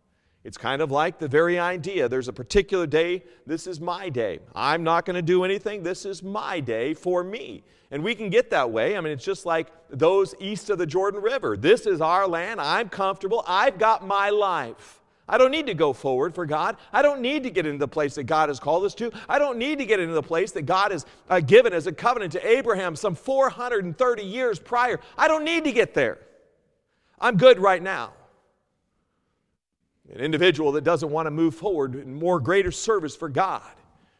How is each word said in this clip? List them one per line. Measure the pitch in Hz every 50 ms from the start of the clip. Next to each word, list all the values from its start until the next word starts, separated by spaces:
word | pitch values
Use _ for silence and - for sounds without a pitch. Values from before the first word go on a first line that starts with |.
| _ _ _ _ _ _ _ _
It's | _ 113 -
kind | - - 117 135 139
of | 160 139
like | 135 143 156 180 160 -
the | 160 139
very | 127 151 165 175 175 175
idea, | 170 175 185 180 143 190 196 175 131 117
"There's | 123 131 120 123
a |
particular | 101 - 123 - - 202 196 - 196 185 170
day, | 147 139 156 170 175 180 185 - - - _ _
this | 127 160 160 -
is | 185 180 147
my | 165 180 175 190 196 180
day. | 131 120 113 98 82 - - - -
I'm | - 120 139 156 170
not | 165 160 165 170 -
gonna | - 175 180
do | 170 156 185 180 185
anything, | 185 196 202 - 214 208 208
this | 165 175 180 - -
is | 196 190 165
my | 180 190 202 214 - - - 165
day | 135 120 113 113 123 147 160
for | - - 180 180 175
me." | 180 185 208 247 - 127 101 - - _ _ _ _ _
And | 135 143
we | 160 214 233
can | - 220 196
get | 175 233 240 -
that | 202 156 131 120
way. | 110 113 117 160 208
I | 196
mean, | 160 156
it's | 151 127 -
just | 190 196 - -
like | 175 165 165 156 - - _ _ _
those | 143 131 151 170 190 196 190 - - -
east | 190 196 214 - - -
of | 202 170
the | 180
Jordan | 156 147 185 190 202 196 208
River. | 196 226 269 262 196 123 104 95
"This | 117 165 226 - -
is | 214 185 147
our | 160 160 175 190 196
land, | 185 170 165 175 208 226 190
I'm | 143 147 175 208 233 180
comfortable, | - - 196 190 196 - - 190 226 233 -
I've | - 180 196 233 277 - 175
got | 214 220 226 - 196
my | 190 196 196 202 202
life. | 208 208 202 190 175 156 131 113 - - - - - _ _ _ _ _ _ -
I | - 247
don't | 254 262
need | 285 320 302
to | 254 190
go | 143 160 147
forward | 135 - - 139 127 127 143 180 160
for | 180 175
God. | 143 151 151 170 208 214 - - -
I | - 240
don't | 285 294 285 269
need | 233 254 294 311 254
to | 247
get | 165 185 160
into | 151 143 139
the | 143
place | - - 156 147 143 -
that | 151 131
God | 110 160 156 156 147
has | 139 123
called | - 139 160 180 196
us | 196 -
to. | - 233 233 - 214 - -
I | 226 285
don't | 294 277 247 226
need | 240 285 311 277
to | 262
get | 196 220 190
into | 170 165 165
the | 156
place | 135 - 165 165 196 190
that | - 180
God | 147 127 185 185 202 208
has, | 190 147 - - - _ _ -
uh, | 185 180
given | 156 123 190 240 240 226
as | 180 170 151
a | 185
covenant | 156 - 185 233 254 233 202 165
to | 160 175 170
Abraham | 208 233 269 - 233 208 185 190 175 156
some | 143 - 202 170
four | - - - 269 269 269 247
hundred | - 214 240 247 240 202 185
and | 175 151
thirty | - 254 247 240 208 202
years | 185 202 254 254 240 202 -
prior. | - - 240 240 247 247 190 - - - -
I | - 294 320
don't | 311 311 302
need | 320 339 330 320
to | 294
get | 214 233 190 -
there. | - 165 131 110 - - - - _ _ _ _ _ _ _ _ _ _ _ _ _ _ _ _ _ _
I'm | - 247 233
good | 175 247 262 240 185
right | 190 196 185 170
now." | 175 190 185 139 117 104 - - _ _ _ _ _ _ _ _ _ _ _ _ _ _ _ _ _ _ _ _ _ _ _ _ _ _ _ _ _ _ _ _ _ _ _ _ _ -
An | - 107
individual | 131 156 156 147 180 185 160 143 156 143
that | 139 151
doesn't | 135 160 175 147 160 147
want | 147 160 160
to | 156
move | 147 160 165 160 160
forward | - 165 208 185 151 135 135 123
in | 139 135 131
more | 131 151 165 180 180 165
greater | 120 151 185 196 190 175
service | - - - 220 220 196 156 139 -
for | - 165 156
God, | 127 156 190 185 151 110 - - - - _ _ _ _ _ _ _